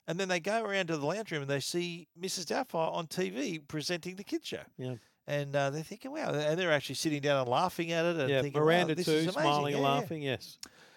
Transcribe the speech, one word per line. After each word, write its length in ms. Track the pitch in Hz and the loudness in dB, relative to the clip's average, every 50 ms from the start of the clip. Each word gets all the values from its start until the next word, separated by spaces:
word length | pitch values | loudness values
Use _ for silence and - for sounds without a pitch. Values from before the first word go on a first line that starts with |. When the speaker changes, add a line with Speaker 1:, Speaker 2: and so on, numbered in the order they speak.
| - - | -8 -6
Speaker 1:
And 100 | 165 175 | -4 -2
then 100 | 196 185 | 0 0
they 120 | 185 180 | 0 0
go 240 | 156 196 208 226 226 | 0 0 0 0 0
around 220 | 208 196 196 185 165 | 0 0 0 0 0
to 80 | 165 | 0
the 100 | 151 139 | 0 0
lounge 240 | 147 170 214 220 - 165 | 0 -2 -2 -4 -4 -4
room 100 | 151 139 | -4 -2
and 80 | 139 | 0
they 80 | 139 139 | -2 -2
see 460 | 127 - - 175 175 175 170 170 170 _ _ | 0 -2 -2 -2 -2 -2 -6 -8 -12 _ _
Missus 280 | 170 175 190 - 196 175 | -10 -8 -6 -6 -6 -4
Doubtfire 480 | - - 262 269 - - 170 165 160 - | -2 -2 -2 -2 -2 -2 -2 0 0 0
on 140 | 175 170 151 | -4 -6 -6
T 200 | - - 180 190 | -4 -4 -4 -4
V 280 | 185 233 294 233 170 156 | -2 -4 -4 -4 -4 -6
presenting 560 | 147 - - 156 139 - 180 175 151 175 185 | -8 -6 -6 -6 -4 -2 -4 -4 -6 -8 -12
the 80 | 190 208 | -12 -10
kids 220 | - - 330 - - | -6 -6 -6 -6 -6
show. 140 | - 165 143 - _ | -10 -10 -10 -12 _
Speaker 2:
Yeah. 200 | - 127 127 127 120 - _ _ _ - - | -8 -6 -6 -6 -8 -12 _ _ _ -8 -4
Speaker 1:
And, 260 | 143 143 143 143 139 | -2 -2 -2 0 0
uh, 160 | 143 139 139 | 2 2 2
they're 140 | 139 156 160 | 0 -2 -6
thinking, 260 | - 202 208 - 262 | -8 -12 -12 -12 -10
"Wow." 200 | 277 320 294 - 147 | -8 -4 -2 -2 0
And 260 | 147 147 151 156 170 | 0 2 2 2 2
they're 140 | 185 175 156 | 2 4 2
actually 240 | 147 - - 139 | 2 2 -2 -4
sitting 240 | - - 160 151 143 139 | -2 0 0 0 0 2
down 180 | 147 143 139 | 2 4 4
and 80 | 131 123 | 4 2
laughing 440 | 120 143 175 180 - - - 165 165 | 2 2 2 2 0 -2 -4 -2 0
at 120 | 165 165 | 2 2
it 120 | 170 175 | 2 2
and 120 | 165 139 127 | 2 2 2
Speaker 2:
Yeah, 120 | 139 135 127 | 4 2 2
Speaker 1:
thinking, 180 | 143 135 147 | 2 2 4
"Wow, 60 | 151 | 6
Speaker 2:
Miranda 280 | 156 165 175 180 165 156 | 6 6 6 6 4 2
Speaker 1:
this 100 | 156 180 | 0 2
Speaker 2:
too, 60 | 165 156 | 2 4
Speaker 1:
is 100 | 156 160 | 4 4
amazing." 160 | 170 196 277 311 | 2 0 2 4
Speaker 2:
smiling 320 | 143 147 147 147 143 143 | 4 4 4 2 2 2
and 80 | 143 139 | 2 4
Speaker 1:
Yeah, 40 | 139 | 4
yeah. 60 | 139 143 | 4 2
Speaker 2:
laughing, 220 | 143 - 170 156 147 | 0 -2 -6 -6 -4
yes. 360 | 139 127 110 - - - - - - - - - - - | -2 -4 -4 -6 -10 -18 -18 -18 -18 -18 -20 -20 -20 -20